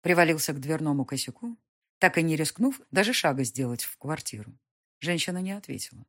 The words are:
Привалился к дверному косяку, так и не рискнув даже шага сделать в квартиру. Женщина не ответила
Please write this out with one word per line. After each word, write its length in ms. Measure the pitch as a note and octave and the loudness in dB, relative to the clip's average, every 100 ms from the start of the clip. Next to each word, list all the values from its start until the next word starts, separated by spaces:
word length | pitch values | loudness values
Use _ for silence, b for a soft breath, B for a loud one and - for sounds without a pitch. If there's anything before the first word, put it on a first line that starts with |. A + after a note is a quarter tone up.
Привалился 520 | G3+ E3+ D#3+ D#3 - | 4 6 6 4 0
к 60 | C#3+ | -4
дверному 460 | C#3 D#3 D#3 C#3+ | -2 -2 2 0
косяку, 520 | B2+ C3+ - - A#3 A#3 _ _ _ _ | 0 -4 -6 -8 -12 -12 _ _ _ _
так 180 | F#3 - | 4 4
и 60 | |
не 120 | E3 | 0
рискнув 460 | D#3 D3+ - C4 C4+ - | 0 -2 0 -2 -2 0
даже 220 | F#3+ G#3 | 2 2
шага 300 | B3+ D#3+ C3+ | 2 2 2
сделать 400 | B2+ - B2 A#2+ | -2 -2 -4 -4
в 140 | - - | -8 -8
квартиру. 600 | C3+ D#3 - G#2 G#2+ _ _ _ _ _ | -8 -6 -6 -12 -14 _ _ _ _ _
Женщина 380 | E3 E3+ - F3+ | -4 -2 -2 -4
не 140 | F#3 | -4
ответила 540 | G3+ - - - - | -8 -10 -10 -10 -14